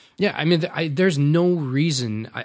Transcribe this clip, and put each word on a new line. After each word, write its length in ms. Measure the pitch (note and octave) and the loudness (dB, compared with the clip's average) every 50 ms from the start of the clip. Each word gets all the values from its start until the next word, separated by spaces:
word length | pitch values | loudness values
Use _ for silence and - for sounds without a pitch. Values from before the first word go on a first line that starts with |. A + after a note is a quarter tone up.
| - _ _ - | -20 _ _ -4
Yeah, 160 | G3+ F#3+ - | -2 -2 -2
I 80 | - D3+ | -2 0
mean, 160 | E3+ F3 D#3+ | 2 2 2
th-, 120 | E3 - | 0 -2
I, 160 | - E3 E3 D#3 | -4 -4 -4 -2
there's 300 | C#3 F3+ F#3 F#3+ D3+ C#3 | 0 2 2 2 2 2
no 360 | C#3+ D3 D#3+ E3+ F3 F3+ F3+ | 2 4 4 4 4 2 2
reason. 760 | E3 C#3+ B2+ C3 C#3+ D#3+ E3+ C#3+ B2+ A#2+ A2 G#2+ A2 A2 - - | 0 -2 -2 0 0 0 0 0 -2 -4 -4 -4 -6 -8 -8 -10
I, 100 | A#2+ | -10